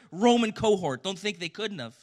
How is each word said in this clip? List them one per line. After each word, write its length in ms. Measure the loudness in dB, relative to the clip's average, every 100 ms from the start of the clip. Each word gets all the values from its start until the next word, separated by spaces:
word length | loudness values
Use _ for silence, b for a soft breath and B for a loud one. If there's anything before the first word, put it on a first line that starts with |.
| b
Roman 400 | 2 4 4 2
cohort. 500 | 0 2 2 0 -4
Don't 160 | -6 -6
think 200 | -6 -6
they 100 | -10
couldn't 300 | -8 -8 -8
have. 180 | -12 -14